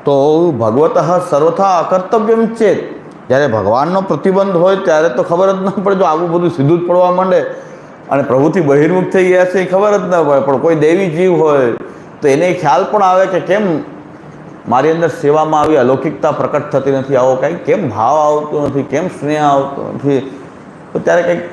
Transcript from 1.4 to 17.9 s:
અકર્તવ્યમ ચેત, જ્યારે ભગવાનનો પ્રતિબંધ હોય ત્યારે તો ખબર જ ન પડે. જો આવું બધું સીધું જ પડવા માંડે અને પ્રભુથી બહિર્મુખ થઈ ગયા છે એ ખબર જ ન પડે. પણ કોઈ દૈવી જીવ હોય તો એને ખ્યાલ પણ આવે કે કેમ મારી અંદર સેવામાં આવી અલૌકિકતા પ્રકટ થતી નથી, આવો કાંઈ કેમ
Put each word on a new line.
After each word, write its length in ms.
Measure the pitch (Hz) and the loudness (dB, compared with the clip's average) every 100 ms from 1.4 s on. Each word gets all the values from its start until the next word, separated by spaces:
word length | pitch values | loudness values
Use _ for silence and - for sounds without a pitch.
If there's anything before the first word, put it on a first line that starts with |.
| 160 170 196 175 | 0 2 0 0
અકર્તવ્યમ 680 | 151 185 185 226 214 226 226 | 0 -2 0 -2 2 0 0
ચેત, 460 | 226 214 156 - - - - - | 0 0 0 -4 -14 -18 -20 -2
જ્યારે 180 | 131 147 | 0 2
ભગવાનનો 540 | 110 98 120 156 190 | 0 0 0 0 -2
પ્રતિબંધ 560 | 190 151 190 190 196 175 | -2 -2 0 0 0 2
હોય 200 | 180 196 | 2 2
ત્યારે 320 | 185 156 165 | 2 2 2
તો 140 | 165 | 0
ખબર 300 | 170 170 190 | -2 2 2
જ 100 | 190 | 0
ન 60 | 190 | -4
પડે. 280 | 214 196 190 | -2 -2 0
જો 80 | |
આવું 260 | 180 156 175 | 0 0 -2
બધું 200 | 170 175 | 0 -2
સીધું 340 | 160 139 170 | 0 0 0
જ 20 | 175 | 2
પડવા 240 | 180 180 | 2 2
માંડે 300 | 180 190 180 170 - - - - - - | 2 2 0 -2 -10 -16 -20 -20 -20 -4
અને 120 | 135 | -2
પ્રભુથી 380 | 123 127 156 185 | 2 2 2 2
બહિર્મુખ 440 | 156 143 151 185 180 | 2 4 4 0 0
થઈ 160 | 190 185 | 0 2
ગયા 160 | 180 | 2
છે 140 | 180 190 | 2 0
એ 80 | 185 | 0
ખબર 320 | 190 208 202 | 0 2 0
જ 40 | |
ન 260 | 180 175 147 | 0 0 2
પડે. 120 | 139 | 2
પણ 160 | 139 131 | 2 0
કોઈ 180 | 160 | 2
દૈવી 360 | 160 151 175 190 | 2 2 2 0
જીવ 220 | 156 185 | 0 0
હોય 380 | 165 156 143 123 101 - - - - | 2 2 2 2 -2 -10 -18 -20 -2
તો 80 | 147 | 0
એને 260 | 139 180 | 2 0
ખ્યાલ 320 | 180 147 160 190 | 0 0 0 0
પણ 120 | 208 | 0
આવે 240 | 185 185 190 | 2 2 2
કે 140 | 180 | -2
કેમ 220 | 147 196 202 156 - - - - - - - - - | 0 0 0 -2 -6 -16 -20 -20 -20 -20 -20 -16 -2
મારી 220 | 123 151 | 0 2
અંદર 180 | 165 165 | 0 -2
સેવામાં 520 | - 143 151 156 156 | -2 0 2 2 0
આવી 160 | 151 156 | 2 2
અલૌકિકતા 540 | 123 131 131 - 156 | 2 0 -2 -2 -4
પ્રકટ 400 | 143 127 143 - | -2 -2 -4 -2
થતી 200 | 139 135 | -2 -2
નથી, 260 | 135 127 131 | -2 0 0
આવો 180 | 131 | 2
કાંઈ 200 | 131 143 | 0 -2
કેમ 360 | 175 - 185 156 | -4 -2 -2 -2